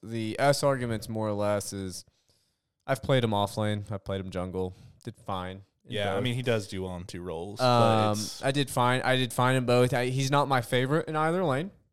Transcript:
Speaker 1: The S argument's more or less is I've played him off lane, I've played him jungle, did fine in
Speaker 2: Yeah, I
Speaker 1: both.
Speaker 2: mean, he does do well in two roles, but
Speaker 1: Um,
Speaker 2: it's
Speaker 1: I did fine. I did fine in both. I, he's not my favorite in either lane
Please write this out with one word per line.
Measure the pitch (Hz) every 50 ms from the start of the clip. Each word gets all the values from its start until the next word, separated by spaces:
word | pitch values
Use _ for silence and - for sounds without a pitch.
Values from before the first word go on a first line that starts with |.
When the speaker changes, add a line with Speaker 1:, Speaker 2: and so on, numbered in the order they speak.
Speaker 1:
The | - 110 113 113 110 110 - -
S | 135 143 139 - 147
argument's | 139 135 123 123 117 113 107 -
more | 117 110 110 107
or | 107 101
less | 101 104 104 104 101 - - 101
is | 98 95 92 90 - - _ _ _ _ _ _ _ _ _ _ _ _ _ _ _ _
I've | 139 135 - -
played | - 135 127 117
him | 110 104
off | 101 101 101 -
lane, | 110 107 104 104 104 101 -
I've | 104 95 -
played | 98 98 95
him | 95 92
jungle, | 92 90 90 92 92 92 92 92 92 - - - - - -
did | 117 -
fine | - - - 98 92 90 92 95 101 101 _ _ _ _
in | - 104
Speaker 2:
Yeah, | 104 101 98
I | 98
Speaker 1:
both. | 98 127
Speaker 2:
mean, | 123 120
he | 127
does | 123 123 113 110 95
do | - 98 92 92
well | 92 90
in | 87 92
two | - - 87
roles, | 87 90 82 82 87 101 101 110
but | 127
Speaker 1:
Um, | 123 120 120 117 113 110 110 107 107 107
Speaker 2:
it's | 107 104 - - - -
Speaker 1:
I | 135
did | 135 147 135 -
fine. | - 131 120 123 127 131 -
I | 131 131
did | 127 127 117
fine | - 127 123 127 131
in | 131 123
both. | 120 120 123 123 123 131
I, | 123 127
he's | 127 127 135 135 135
not | 143 143 143 143
my | 135 123
favorite | 117 - 131 123 131 131 151 165 -
in | 156 156
either | 156 156 165 170 190 180
lane | 147 127 143 185 208 - _ _ _